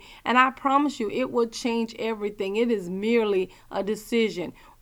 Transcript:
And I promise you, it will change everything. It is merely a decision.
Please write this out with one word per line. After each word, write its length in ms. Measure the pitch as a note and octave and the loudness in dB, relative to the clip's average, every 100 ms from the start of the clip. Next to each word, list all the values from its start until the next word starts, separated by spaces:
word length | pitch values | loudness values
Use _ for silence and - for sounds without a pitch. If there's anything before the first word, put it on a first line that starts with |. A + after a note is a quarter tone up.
| - - - | -8 -8 2
And 100 | B3 | 4
I 140 | C4 | 4
promise 500 | B3+ C4+ C#4 D4 - | 2 2 2 2 -2
you, 80 | G#3 | -4
it 200 | - B3+ | -2 -2
will 160 | A#3+ A#3 | 0 -2
change 480 | - A#3+ A#3 A3+ - | -2 -2 -2 -2 -4
everything. 580 | A3+ A3 G#3 G3 F#3+ G#3 | -4 -4 -6 -4 -4 0
It 140 | A#3+ | 2
is 200 | G#3 F3 | 0 -2
merely 580 | F#3+ G#3+ A#3 G#3+ F#3+ F#3 - - | -4 2 2 4 0 -2 -8 -8
a 120 | G3 | -4
decision. 720 | G3 G#3+ - A#3 A3 F3 E3 - - - | -4 -4 -2 0 2 -2 -8 -12 -20 -20